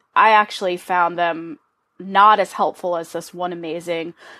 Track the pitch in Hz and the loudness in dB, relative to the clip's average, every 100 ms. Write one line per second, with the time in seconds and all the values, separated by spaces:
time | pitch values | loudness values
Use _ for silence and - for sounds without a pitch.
0 | _ - 220 214 208 - 190 180 - 180 | _ 2 4 4 2 -4 -6 -6 -2 0
1 | 170 170 170 165 165 - _ _ _ _ | 0 0 -4 -4 -12 -18 _ _ _ _
2 | 185 196 208 208 180 - 180 - 180 170 | -2 4 6 6 0 -2 -4 -2 -6 -6
3 | 165 170 - 175 180 175 165 170 170 165 | -6 -12 -12 -10 -8 -8 -10 -10 -6 -8
4 | 165 - - | -8 -14 -20